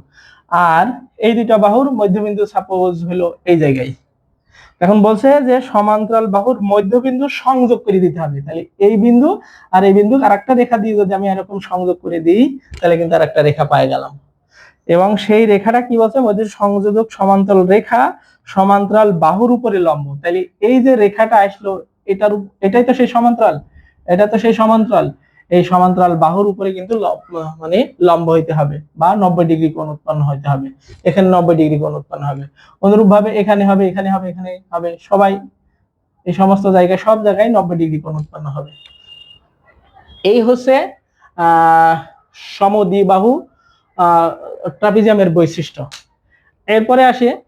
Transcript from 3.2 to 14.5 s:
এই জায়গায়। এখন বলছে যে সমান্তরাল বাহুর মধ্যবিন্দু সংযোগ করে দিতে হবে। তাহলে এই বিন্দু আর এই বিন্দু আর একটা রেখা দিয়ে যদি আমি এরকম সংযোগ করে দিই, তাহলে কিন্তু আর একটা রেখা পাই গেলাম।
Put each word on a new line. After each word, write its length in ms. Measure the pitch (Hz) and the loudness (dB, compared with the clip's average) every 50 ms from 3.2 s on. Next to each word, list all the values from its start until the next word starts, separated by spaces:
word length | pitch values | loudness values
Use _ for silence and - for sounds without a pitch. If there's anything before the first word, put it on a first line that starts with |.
| 175 170 - - _ | -4 -4 -6 -6 _
এই 120 | 180 175 160 | 0 0 2
জায়গায়। 340 | 151 143 135 131 127 135 139 - _ _ _ _ _ _ _ _ _ _ _ _ _ _ _ _ | 2 0 0 -2 -4 -8 -12 -16 _ _ _ _ _ _ _ _ _ _ _ _ _ _ _ _
এখন 180 | 175 180 208 214 | 0 2 4 4
বলছে 280 | 202 214 220 214 269 269 285 294 | 4 2 2 2 2 2 2 4
যে 140 | 269 254 247 262 254 - | 2 2 0 0 -2 -2
সমান্তরাল 540 | - 208 208 214 214 214 214 214 226 226 220 208 | -2 0 0 2 0 0 0 -2 -2 -2 -2 0
বাহুর 300 | 190 196 202 247 254 220 208 196 | -2 -2 0 -2 -2 -2 -2 0
মধ্যবিন্দু 540 | 202 208 202 196 240 247 240 269 254 254 277 277 | 0 0 0 0 0 0 0 0 -2 -2 -4 -6
সংযোগ 500 | - - - 254 262 254 247 233 247 - - | -6 -4 -2 -2 0 2 2 0 0 0 0
করে 140 | 208 190 190 | -2 0 0
দিতে 200 | 185 170 151 170 | 0 0 -2 -4
হবে। 180 | 160 151 143 139 | -6 -8 -8 -8
তাহলে 220 | 139 151 160 165 - - _ - | -10 -10 -10 -12 -12 -12 _ 0
এই 180 | 196 208 226 202 | 2 2 2 4
বিন্দু 320 | 214 240 240 240 277 339 415 415 - - - - - _ | 2 4 4 4 4 2 0 -2 -6 -14 -20 -20 -10 _
আর 100 | - 185 196 | 0 2 4
এই 100 | 196 190 | 4 4
বিন্দু 220 | 208 208 214 262 269 262 | 4 4 4 2 2 2
আর 80 | 208 | 2
একটা 220 | 202 202 - - 254 | 0 0 0 0 0
রেখা 240 | 247 240 247 240 220 | 0 0 0 -2 -2
দিয়ে 180 | 208 220 214 | -2 -2 0
যদি 160 | 208 202 185 196 | 0 0 0 -2
আমি 140 | 190 202 196 | -2 -2 -4
এরকম 280 | 190 190 185 - 196 196 | -4 -4 -6 -10 -12 -12
সংযোগ 380 | - - 185 180 180 180 175 180 - | -10 -8 -8 -4 -4 -4 -4 -4 -6
করে 160 | 180 170 165 | -8 -8 -4
দিই, 240 | 160 165 180 220 262 302 269 - - _ - - | 0 0 2 4 2 2 0 -6 -14 _ -12 -4
তাহলে 160 | - 175 170 165 | 0 0 0 0
কিন্তু 160 | 170 165 170 | 0 0 0
আর 60 | 160 | 0
একটা 200 | 160 147 - 156 | 0 0 0 0
রেখা 240 | 147 147 143 - 143 | 0 0 0 0 -2
পাই 200 | 143 143 139 135 131 | 0 0 0 0 0
গেলাম। 260 | 135 135 135 135 139 - _ _ _ _ _ _ | -2 -6 -8 -10 -16 -20 _ _ _ _ _ _